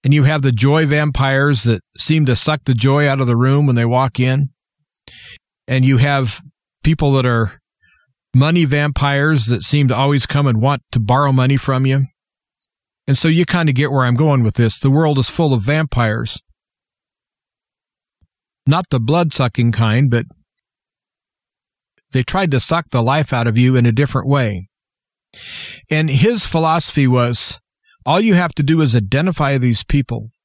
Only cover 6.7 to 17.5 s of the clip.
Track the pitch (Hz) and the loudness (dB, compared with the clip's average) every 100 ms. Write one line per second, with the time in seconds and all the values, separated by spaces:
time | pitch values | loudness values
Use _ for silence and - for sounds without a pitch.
6.7 | _ 156 160 147 135 123 117 107 - _ | _ -2 0 0 0 0 0 -2 -6 _
7.7 | _ _ _ _ _ _ 127 147 175 156 | _ _ _ _ _ _ 0 2 2 0
8.7 | 147 147 139 143 139 147 151 110 120 - | 0 -2 -2 0 0 0 0 -2 -4 -2
9.7 | 147 135 123 139 143 - 143 143 110 127 | 0 0 2 0 0 -2 0 0 0 0
10.7 | 143 _ - 107 127 143 131 127 139 - | -2 _ -4 0 2 2 2 2 0 -2
11.7 | 131 135 135 135 _ _ _ _ _ _ | -2 0 0 -2 _ _ _ _ _ _
12.7 | _ _ _ - 135 165 160 175 180 160 | _ _ _ -2 0 2 0 0 0 0
13.7 | 127 147 139 123 123 156 135 110 - 117 | 0 0 0 0 2 2 2 0 0 0
14.7 | - 139 139 160 139 123 - 160 127 104 | 0 0 2 2 0 -2 0 0 0 0
15.7 | 151 156 - 117 107 117 - _ _ _ | -2 -2 -2 -2 -2 -6 -10 _ _ _
16.7 | _ _ _ _ _ _ _ _ | _ _ _ _ _ _ _ _